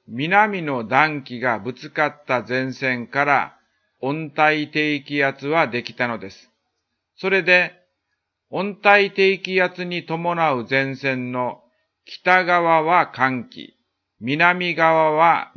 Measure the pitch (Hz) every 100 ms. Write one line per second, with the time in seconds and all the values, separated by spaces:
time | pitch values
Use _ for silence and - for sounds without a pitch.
0 | - 113 156 196 214 196 156 131 107 131
1 | 156 147 131 120 123 110 107 127 156 160
2 | 147 - - 127 107 127 131 120 135 123
3 | 113 135 147 135 78 - _ _ _ _
4 | 131 156 156 139 156 151 143 156 151 147
5 | 143 147 139 135 139 165 139 120 117 -
6 | 123 110 95 - _ _ _ _ _ _
7 | _ _ 190 190 170 180 170 - _ _
8 | _ _ _ _ _ 165 202 202 202 202
9 | 202 196 190 190 185 185 180 180 175 175
10 | 165 165 170 170 160 127 110 135 135 131
11 | 139 127 123 127 123 - _ _ _ _
12 | - - 180 185 175 175 170 165 156 175
13 | 147 120 131 127 - - 58 _ _ _
14 | _ _ 113 151 175 180 180 160 160 160
15 | 156 151 170 147 -